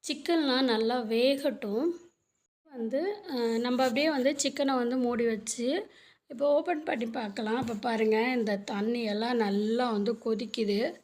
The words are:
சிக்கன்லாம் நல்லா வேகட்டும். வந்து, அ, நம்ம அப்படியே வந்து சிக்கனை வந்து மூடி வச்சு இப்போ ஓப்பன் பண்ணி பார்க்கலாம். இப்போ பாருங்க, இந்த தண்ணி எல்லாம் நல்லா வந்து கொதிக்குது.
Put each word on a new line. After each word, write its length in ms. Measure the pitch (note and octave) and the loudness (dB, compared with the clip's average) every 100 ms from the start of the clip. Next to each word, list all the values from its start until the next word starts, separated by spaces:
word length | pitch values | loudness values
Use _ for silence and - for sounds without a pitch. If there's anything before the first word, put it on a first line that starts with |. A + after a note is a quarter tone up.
சிக்கன்லாம் 640 | - D4 - E4+ C#4+ B3+ C4 | -6 -8 0 0 2 2 2
நல்லா 280 | A3 A3+ B3 A3+ | 2 2 0 0
வேகட்டும். 800 | A3+ B3+ C#4 C#4+ A#3 G#3+ G#3 D#4+ F4 - _ _ _ _ _ _ | 2 2 2 0 -4 -4 -2 -2 -4 -12 _ _ _ _ _ _
வந்து, 300 | C4+ A3+ C4 F4+ G#4 - | -8 -4 -2 -2 -6 -6
அ, 100 | C4 A#3 A3+ | -2 0 0
நம்ம 200 | A#3+ B3 | 0 2
அப்படியே 280 | C4 A#3+ D#4 | 2 2 2
வந்து 240 | C#4+ B3+ D4 | 2 0 2
சிக்கனை 360 | C#4 C#4 C#4 C4 | -2 0 0 0
வந்து 220 | A#3+ C4 | 0 0
மூடி 280 | A#3+ A#3+ A#3 | 0 0 0
வச்சு 420 | A3 - - A#3+ E4 G#4+ - - _ _ | -2 -6 -4 -2 -2 -4 -16 -20 _ _
இப்போ 180 | A#3+ C#4+ | -2 2
ஓப்பன் 320 | D4 E4 D#4+ | 4 2 -2
பண்ணி 240 | D#4 - A#3 | -2 -4 -4
பார்க்கலாம். 500 | A#3+ A3 G3+ G#3+ A#3 | -4 -6 -4 -2 -2
இப்போ 160 | A#3+ A3 | -2 -4
பாருங்க, 360 | B3 A3+ A3 A3 A#3+ | -2 2 4 4 4
இந்த 260 | B3+ G#3+ G3+ G3+ | 2 0 -2 -2
தண்ணி 380 | G#3+ G#3 A#3+ | -2 0 0
எல்லாம் 340 | A3+ G#3 A#3 B3 | 0 -2 0 2
நல்லா 480 | G#3 G3+ G#3+ A#3 B3+ | 2 2 2 2 2
வந்து 200 | G#3+ G3+ A3+ | 2 0 -2
கொதிக்குது. 600 | A#3 A3 A#3+ - G#3+ G3+ C4 F4 | -2 -2 -2 -2 0 0 0 -4